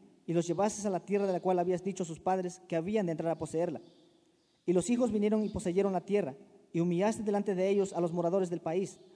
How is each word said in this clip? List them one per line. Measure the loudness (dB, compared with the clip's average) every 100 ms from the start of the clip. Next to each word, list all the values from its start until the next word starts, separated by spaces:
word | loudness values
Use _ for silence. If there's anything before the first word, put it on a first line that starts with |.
| -20 _ -4
y |
los | -2 0
llevaste | 0 0 -2 -4
a |
la | -4 -2
tierra | 0 0
de |
la | 0
cual | 0 2
habías | 2 0
dicho | -2 -6
a | -6
sus | -6
padres | -2 -2 -2 -8 -6
que | -4
habían | -2 0 0
de |
entrar | -2 -2
a | -4
poseerla. | -4 -2 -2 -4 -12 -20 _ _ _ _ _ _ 0
Y |
los | 2 2
hijos | 2 2
vinieron | 2 2 2 0
y |
poseyeron | -2 0 2 2
la | 0
tierra, | 0 0 0 -6 -16 -20 _
y | 0
humillaste | 2 2 2 0
delante | 0 0 0 0
de | 2
ellos | 2 2
a | 0
los | 0
moradores | 0 2 2 0
del | -2
país, | -4 -2 -4 -8 -20